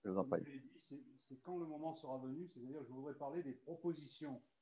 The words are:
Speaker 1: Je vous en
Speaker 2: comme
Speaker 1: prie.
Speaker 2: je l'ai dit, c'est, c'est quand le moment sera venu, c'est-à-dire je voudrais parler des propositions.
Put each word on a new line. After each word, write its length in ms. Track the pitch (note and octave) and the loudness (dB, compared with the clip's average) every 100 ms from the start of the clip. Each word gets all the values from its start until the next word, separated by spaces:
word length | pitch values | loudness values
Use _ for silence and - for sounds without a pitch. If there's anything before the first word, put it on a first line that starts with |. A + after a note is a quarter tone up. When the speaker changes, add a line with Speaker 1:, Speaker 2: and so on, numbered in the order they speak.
Speaker 1:
Je 60 | G#2 | 6
vous 80 | F#2+ | 6
en 40 | |
Speaker 2:
comme 80 | F2 | 8
Speaker 1:
prie. 120 | F2 C#3 | 6 4
Speaker 2:
je 60 | |
l'ai 80 | C3+ | -6
dit, 100 | - - | -8 -16
c'est, 220 | - C#3 - C3+ - | -10 -10 -10 -18 -16
c'est 120 | C3 | -12
quand 160 | F3 F3+ | -4 -2
le 80 | E3 | 0
moment 280 | D3+ D#3+ | 0 -2
sera 240 | D#3 C#3 C3 | -2 -2 -2
venu, 300 | C3 C#3+ F3+ | 0 -2 -4
c'est-à-dire 300 | B2+ B2+ D3+ A#2+ | -6 -6 -4 -4
je 60 | |
voudrais 220 | B2+ C#3+ | -4 -4
parler 280 | C#3+ C#3 E3 | -2 0 0
des 100 | C#3+ | 0
propositions. 880 | B2+ - E3 F3 D3+ C#3 - D3+ B2+ - _ | -4 -6 0 2 2 -4 -6 -4 -4 -8 _